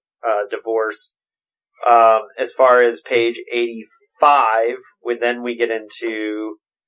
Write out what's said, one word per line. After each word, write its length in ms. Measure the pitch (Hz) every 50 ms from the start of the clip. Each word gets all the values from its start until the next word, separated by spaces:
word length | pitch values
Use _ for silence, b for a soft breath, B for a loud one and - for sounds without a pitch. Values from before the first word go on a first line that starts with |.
| _ _ _ _ -
uh, 180 | 120 107 104 104 101
divorce. 640 | 113 104 - 113 113 113 110 107 104 - - - _ _ _ _ _ _ _ _ _ _ _ _ _ _ - 117
Um, 320 | 120 117 113 113 110 113 - - _ -
as 160 | 131 120 -
far 280 | - 135 127 123 123
as 200 | 123 120 117 113
page 380 | - - 131 120 117 120 120 123 - -
eighty-five, 1200 | 123 120 120 117 117 113 110 - - _ _ _ _ - - 147 143 139 123 110 110 113 113 120 127 131 - - _ _
when 180 | - 120 120 117
then 220 | 117 120 120 120
we 140 | 120 123 120
get 160 | 113 117 110
into, 840 | 113 113 110 107 - - 117 113 110 107 107 107 107 107 110 110 107 - _ _ _ _ _